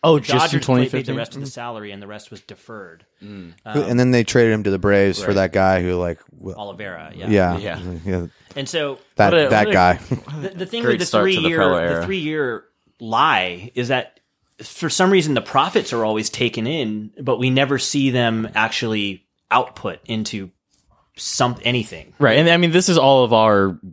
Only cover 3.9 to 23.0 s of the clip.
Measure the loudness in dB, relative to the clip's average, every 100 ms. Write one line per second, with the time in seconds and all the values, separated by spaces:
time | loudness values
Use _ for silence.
3.9 | 2 2 2 2 2 4 2 -2 -2 2
4.9 | 2 2 0 -2 0 0 2 2 2 0
5.9 | -2 -4 -6 _ _ -14 -12 -14 -12 -14
6.9 | -14 -16 -12 0 2 2 0 -6 -8 -10
7.9 | -10 -6 -4 -6 _ _ -12 -8 -4 -6
8.9 | -8 _ 0 4 4 4 4 4 6 4
9.9 | 4 -2 -8 -6 -10 -10 -10 -8 -4 -2
10.9 | 0 0 0 2 2 0 2 2 2 0
11.9 | -2 -2 -4 -4 -4 -4 -6 _ _ _
12.9 | _ -4 2 4 2 0 -6 -10 -6 -2
13.9 | -2 -4 _ _ _ _ _ -20 -8 -6
14.9 | 0 4 4 2 -2 0 0 2 0 -2
15.9 | -2 -2 -2 -4 -2 -2 -2 -4 -4 -4
16.9 | -6 -10 -10 -4 0 0 2 0 0 -2
17.9 | 0 0 2 0 0 -4 0 -2 -2 -2
18.9 | -2 -4 -8 _ _ _ 0 0 -6 -10
19.9 | -10 -8 -6 -6 -8 -10 _ _ _ _
20.9 | _ _ -12 -8 -2 -2 0 -2 -2 -4
21.9 | -12 -18 _ 4 4 4 4 4 2 4
22.9 | 4